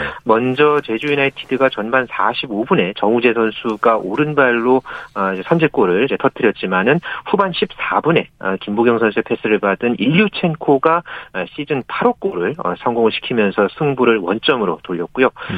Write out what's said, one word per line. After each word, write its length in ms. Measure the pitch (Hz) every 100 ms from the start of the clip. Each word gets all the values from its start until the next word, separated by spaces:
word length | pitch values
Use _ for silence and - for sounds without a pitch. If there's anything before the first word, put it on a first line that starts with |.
| 76 -
먼저 580 | 123 110 127 127 151 147
제주 220 | 127 113 147
유나이티드가 640 | 143 139 - - 127 135
전반 380 | - 107 131 123
사십오 560 | - 101 120 85 101 123
분에 280 | 175 90 104
정우재 360 | 104 117 120
선수가 640 | 113 110 104 120 107 120 110
오른발로, 840 | 92 113 151 143 127 120 117 131 - - - 101
어, 180 | 95
이제 100 | 95 -
선제골을 600 | 165 156 - 95 90 131
이제 120 | 101
터뜨렸지만은 800 | 135 - 110 - 95 92 107 165 - - -
후반 260 | 196 196
십사 480 | 170 - - - 202
분에, 280 | 151 165 - -
어, 160 | 95 95
김보경 380 | - 104 120 117
선수의 260 | 110 110 -
패스를 320 | 120 107 104
받은 380 | 98 95 120 117
일류첸코가, 1040 | 117 170 214 - 175 156 - 139 160 170 - - -
어, 120 | 95 87 -
시즌 280 | 147 143 -
팔 200 | - 240
호 60 |
골을, 420 | 240 196 87 90 156
어, 160 | 87 87
성공을 320 | 123 117 113
시키면서 560 | - - 120 101 - 98 -
승부를 400 | 147 131 120 110
원점으로 640 | 90 107 - 131 98 80
돌렸고요. 480 | - 85 85 123 131 - -